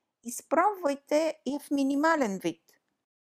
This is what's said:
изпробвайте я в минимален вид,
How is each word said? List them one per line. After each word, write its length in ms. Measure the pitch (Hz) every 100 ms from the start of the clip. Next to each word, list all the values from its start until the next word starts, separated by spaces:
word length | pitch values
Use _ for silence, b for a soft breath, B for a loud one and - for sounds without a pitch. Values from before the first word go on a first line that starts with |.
| _ _
изпробвайте 1160 | 233 - - 294 392 381 302 277 - 294 320 - -
я 120 | 277
в 120 | -
минимален 680 | 285 269 277 320 320 226 190
вид, 240 | 170 - _ _ _ _ _ _ _